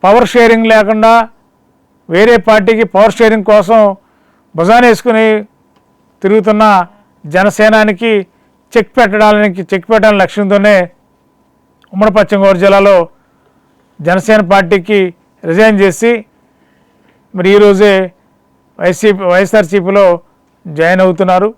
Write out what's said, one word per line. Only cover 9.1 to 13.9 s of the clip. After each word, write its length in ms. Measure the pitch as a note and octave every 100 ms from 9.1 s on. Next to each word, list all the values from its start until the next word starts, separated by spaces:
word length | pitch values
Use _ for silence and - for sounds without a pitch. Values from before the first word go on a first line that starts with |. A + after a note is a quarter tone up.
| G#3 G#3+ G#3+ G#3 F#3
చెక్ 240 | F3+ G3 F3
పెట్టాలని 280 | A3 G#3+ G#3
లక్ష్యంతోనే 520 | F3+ - G3+ G3+ G#3 G3+ F3 _ _ _ _ _ _ _ _ _ _
ఉమ్మడి 180 | F#3 G#3+ G#3
పశ్చిమ 220 | G3 G3+
గోదావరి 180 | G3 F#3
జిల్లాలో 440 | G3 G3 G3 F#3+ E3 _ _ _ _ _ _ _ _